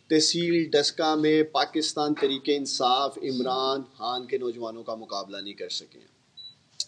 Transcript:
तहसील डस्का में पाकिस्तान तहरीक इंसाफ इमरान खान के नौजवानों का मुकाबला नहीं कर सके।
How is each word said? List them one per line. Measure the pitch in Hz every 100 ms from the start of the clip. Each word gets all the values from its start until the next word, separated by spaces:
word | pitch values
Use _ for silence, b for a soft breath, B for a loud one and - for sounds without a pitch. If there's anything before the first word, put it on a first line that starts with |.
| -
तहसील | 156 151 170 170 170 156
डस्का | 147 147 - 156 156
में | 151 156 156
पाकिस्तान | 135 143 160 151 - 151
तहरीक | 147 139 135 135
इंसाफ | 143 135 - 127 131 139 -
इमरान | 139 131 127 131 131 139
खान | 131 - 110 127 123
के | 131
नौजवानों | 123 117 113 113
का | 113 110
मुकाबला | 110 101 95 98
नहीं | 101
कर | 92 90
सके। | - 71 65 52 _ _ - - - _ -